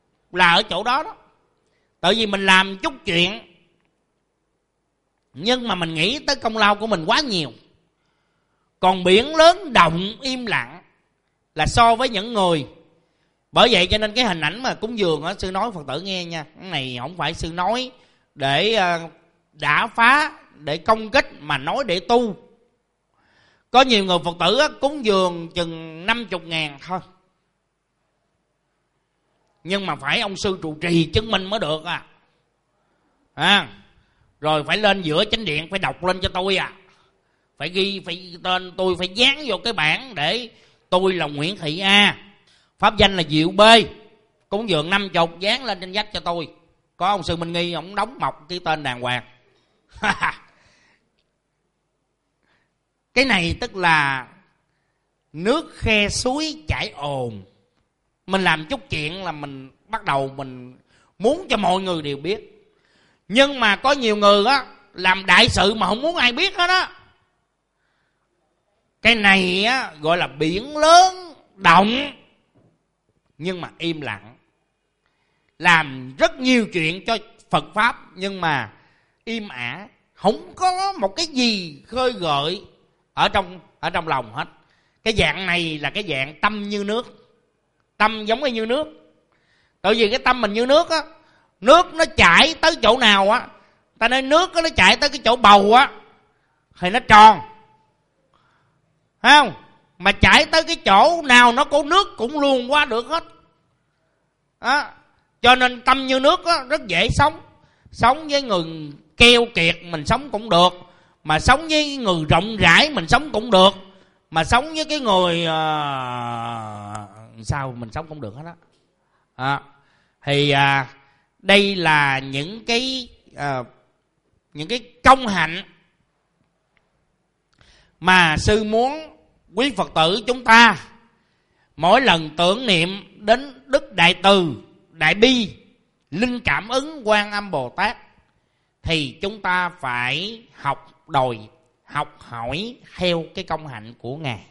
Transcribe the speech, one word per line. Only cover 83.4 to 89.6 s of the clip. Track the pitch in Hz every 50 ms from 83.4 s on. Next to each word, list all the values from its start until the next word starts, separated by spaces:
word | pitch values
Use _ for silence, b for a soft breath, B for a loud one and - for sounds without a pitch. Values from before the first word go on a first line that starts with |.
| 190 175 185 175 - _ _ _
ở | - 165
trong | 180 180 160 160
lòng | 147 131 120 110 107
hết. | 139 165 - - _ _ _ _ _ _ _ _ _ -
Cái | 220 233
dạng | 202 175 151 147 175 190
này | 180 175 175 170 160 156 147
là | 143 139
cái | - 202 214 175
dạng | 143 131 135 143 156 -
tâm | - 208 214 208 202 202
như | 208 208 202
nước. | 202 214 233 240 - - _ _ _ _ _ _ _ _ _ _ _ _ _ _ _ _
Tâm | - 208 220 220 214 214
giống | 208 220 254 302
y | 269
như | 240 226 220
nước. | 226 247 294 311 302 - - _ _ _ _ _ _ _ _ _ _ _ _